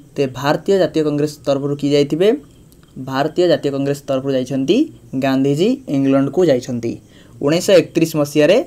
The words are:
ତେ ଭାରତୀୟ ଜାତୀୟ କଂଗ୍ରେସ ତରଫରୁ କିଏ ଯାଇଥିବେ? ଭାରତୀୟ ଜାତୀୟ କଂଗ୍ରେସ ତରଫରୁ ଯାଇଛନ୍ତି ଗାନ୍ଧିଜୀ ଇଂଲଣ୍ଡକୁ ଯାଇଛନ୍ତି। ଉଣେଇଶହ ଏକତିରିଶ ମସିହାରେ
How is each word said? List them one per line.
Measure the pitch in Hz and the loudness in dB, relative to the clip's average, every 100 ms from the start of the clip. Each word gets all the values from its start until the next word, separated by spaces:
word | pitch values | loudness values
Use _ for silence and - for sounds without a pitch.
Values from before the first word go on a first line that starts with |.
| - - | -10 -4
ତେ | 139 | -4
ଭାରତୀୟ | 131 143 170 - 196 | -2 -2 -2 0 0
ଜାତୀୟ | 156 156 | 2 0
କଂଗ୍ରେସ | 151 147 151 - - | -2 0 -2 -4 -4
ତରଫରୁ | 139 143 143 | -2 -2 -4
କିଏ | 139 | 0
ଯାଇଥିବେ? | 143 143 156 202 285 - - - - - - | 0 0 0 0 0 -6 -20 -20 -20 -20 -16
ଭାରତୀୟ | 135 131 156 156 180 | -8 -4 -2 0 2
ଜାତୀୟ | 139 143 | 2 0
କଂଗ୍ରେସ | 139 139 143 - | -2 -2 -4 -4
ତରଫରୁ | 135 135 | -4 -2
ଯାଇଛନ୍ତି | 131 127 135 135 220 320 - - | -2 -2 -2 0 2 0 -6 -10
ଗାନ୍ଧିଜୀ | 131 135 135 139 143 208 262 - | -4 0 2 2 2 0 -2 -4
ଇଂଲଣ୍ଡକୁ | 143 135 135 139 180 | -2 2 2 0 2
ଯାଇଛନ୍ତି। | 175 127 123 120 117 104 - - - - | 2 2 -2 -6 -6 -8 -14 -20 -20 -6
ଉଣେଇଶହ | 139 170 185 | -2 0 4
ଏକତିରିଶ | 185 151 170 160 156 | 4 4 0 -2 -2
ମସିହାରେ | 147 151 151 226 | -2 2 4 2